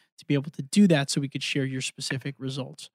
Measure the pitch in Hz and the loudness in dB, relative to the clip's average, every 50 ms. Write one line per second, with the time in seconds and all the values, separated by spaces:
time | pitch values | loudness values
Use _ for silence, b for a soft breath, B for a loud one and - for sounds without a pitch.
0 | _ _ _ - - - 143 139 135 160 - - 139 135 - 202 208 185 170 143 | _ _ _ -16 -2 0 0 0 0 -2 -6 -10 -10 0 4 6 6 8 6 4
1 | 139 - - 147 139 135 - 127 - - - 143 135 131 131 131 127 - - - | 2 0 -2 -2 -2 -2 -4 -6 -6 -4 -2 -2 -2 -2 -2 -4 -6 -8 -8 -8
2 | 143 - 139 135 - 143 135 - 131 135 131 139 127 139 156 - - - _ | -6 -6 -6 -6 -6 -8 -10 -8 -8 -8 -6 -6 -8 -10 -12 -16 -18 -20 _